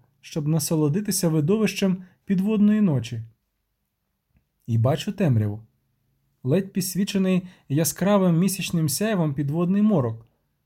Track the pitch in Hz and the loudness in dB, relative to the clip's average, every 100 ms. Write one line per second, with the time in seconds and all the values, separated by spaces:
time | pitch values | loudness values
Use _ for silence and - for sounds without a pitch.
0 | _ _ - 165 147 160 - 160 151 170 | _ _ -10 -6 -2 -2 0 0 0 0
1 | 208 - 175 156 147 220 208 - 196 185 | -2 -2 0 2 2 2 0 0 -2 -2
2 | - _ - 185 196 220 208 214 202 135 | -6 _ -4 -2 0 2 4 4 2 0
3 | 113 117 113 _ _ _ _ _ _ _ | -2 -8 -12 _ _ _ _ _ _ _
4 | _ _ _ _ _ _ - 117 120 160 | _ _ _ _ _ _ -4 0 2 0
5 | - 202 170 113 104 107 - _ _ _ | -4 -2 0 2 0 -4 -14 _ _ _
6 | _ _ _ _ 127 175 190 196 180 175 | _ _ _ _ -2 0 0 -6 -4 -4
7 | 202 196 190 185 185 - _ 139 160 - | -2 0 0 0 -2 -14 _ -2 -2 -2
8 | 185 208 185 165 190 190 175 170 156 - | 0 4 4 4 2 -2 -4 -2 -2 -2
9 | 214 202 156 139 139 160 175 196 214 180 | -2 0 0 -2 -4 -2 0 2 2 2
10 | 120 113 - _ _ _ | 0 -6 -14 _ _ _